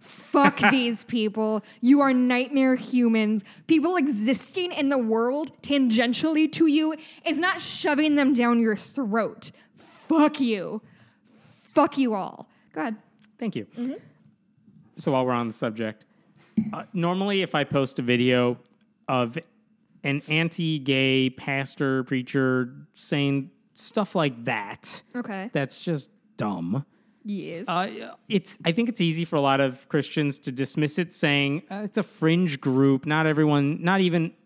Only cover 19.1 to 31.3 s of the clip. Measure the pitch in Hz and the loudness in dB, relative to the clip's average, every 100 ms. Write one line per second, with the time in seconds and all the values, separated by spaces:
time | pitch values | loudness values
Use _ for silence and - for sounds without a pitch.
19.1 | 131 120 127 - _ _ _ _ _ 143 | -2 0 -4 -14 _ _ _ _ _ -4
20.1 | 139 - 151 165 - 165 156 131 135 131 | -4 -2 0 0 -2 -2 -2 0 0 2
21.1 | 131 131 127 - 139 135 - 139 131 127 | 2 0 -2 -6 -6 -6 -4 -2 -2 -2
22.1 | 131 123 143 131 127 123 143 147 - - | -4 -2 0 2 2 -2 -8 -20 -18 -6
23.1 | 151 139 139 135 _ _ - - - 196 | -2 0 -2 -4 _ _ -18 -6 -4 -2
24.1 | 190 147 117 120 113 101 113 - - _ | 0 -2 -2 -6 -6 -6 -12 -14 -14 _
25.1 | 247 240 196 196 151 135 - - 156 - | -12 -10 -10 -6 -6 -6 -6 -6 -6 -6
26.1 | _ _ - 110 92 85 117 143 _ _ | _ _ -8 -6 -6 -4 -4 -6 _ _
27.1 | _ 208 202 156 165 190 175 196 214 - | _ -10 -8 -8 -10 -6 -4 -4 -8 -16
28.1 | - _ 202 - - 170 170 233 220 170 | -18 _ -2 -2 -6 -2 0 -2 0 0
29.1 | 160 170 156 139 135 135 127 - 151 135 | 0 -2 0 2 4 2 -2 -4 -4 -2
30.1 | - 147 139 - 123 131 - 151 165 170 | -2 -2 -4 -10 -6 -4 -2 -2 -2 -6
31.1 | - 156 | -2 0